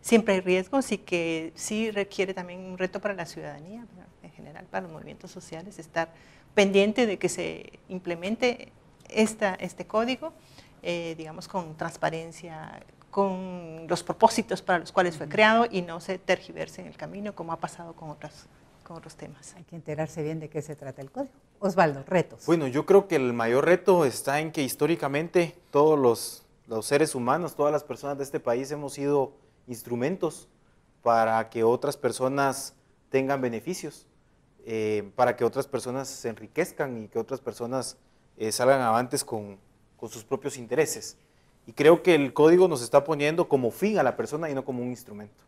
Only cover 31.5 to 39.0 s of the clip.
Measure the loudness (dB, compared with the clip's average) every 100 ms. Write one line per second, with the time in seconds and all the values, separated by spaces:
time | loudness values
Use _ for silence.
31.5 | 2 2 4 0 -2 -2 0 -2 2 0
32.5 | 0 -10 _ _ _ _ 0 0 0 -2
33.5 | -4 -8 -8 -10 -14 _ _ _ _ _
34.5 | _ -8 -4 0 -2 -4 2 2 4 0
35.5 | 0 -4 -4 -4 -6 -8 -8 -8 -8 -10
36.5 | -4 -4 -2 -6 -6 -8 -8 -6 -8 -8
37.5 | -8 -6 -4 -6 -12 _ _ _ -6 -4
38.5 | 2 4 6 4 2